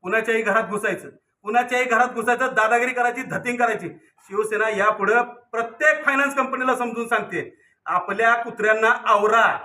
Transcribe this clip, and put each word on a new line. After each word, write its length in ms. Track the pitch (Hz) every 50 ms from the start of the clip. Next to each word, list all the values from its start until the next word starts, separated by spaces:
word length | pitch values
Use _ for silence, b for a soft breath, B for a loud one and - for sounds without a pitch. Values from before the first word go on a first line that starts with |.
| -
कुणाच्याही 400 | 185 214 226 220 226 226 226 220
घरात 260 | 208 196 220 220 -
घुसायचं, 380 | 202 202 - 214 180 - - 139 - _ _ _ _ _ _
कुणाच्याही 420 | 202 220 240 247 240 247 247 254
घरात 300 | 254 233 220 247 247 247
घुसायचं, 320 | 233 220 233 240 240 262
दादागिरी 460 | 254 - 220 214 220 233 240 240 247 247
करायची, 300 | 247 240 240 240 262 262
धतिंग 340 | - - - - 247 240
करायची. 320 | 233 240 233 214 - 175 - - b b b b b _ -
शिवसेना 400 | 196 202 220 214 214 208 220 220
यापुढं 540 | 214 190 196 214 214 214 196 190 226 240 240 240 - - _ _ -
प्रत्येक 520 | 226 226 233 - - 302 302 302 302 -
फायनान्स 300 | 285 269 269 277 277 277
कंपनीला 400 | 277 254 262 254 254 254 254 254
समजून 300 | 240 247 240 220 226 233 226
सांगते, 340 | 233 214 202 - 175 160 139 - b b b b b b b
आपल्या 480 | 147 165 180 175 - 196 202 226 226 233
कुत्र्यांना 560 | 233 233 240 - - 202 214 220 220 220 226 240 233 -
आवरा 400 | 208 220 208 202 214 220 226 220 - - - -